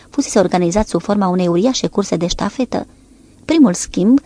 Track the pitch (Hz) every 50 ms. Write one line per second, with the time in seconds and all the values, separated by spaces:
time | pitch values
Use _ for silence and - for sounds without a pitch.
0 | - - - - - - - 220 180 175 - 180 180 170 175 214 - - - 170
1 | - - 202 208 196 180 180 180 180 170 170 170 208 262 254 - - - - 208
2 | 196 - 185 160 170 175 - - - 208 - - 247 - - - - - - _
3 | _ _ _ _ _ - _ - - - 311 339 269 190 175 - - - - -
4 | 175 220 262 277 -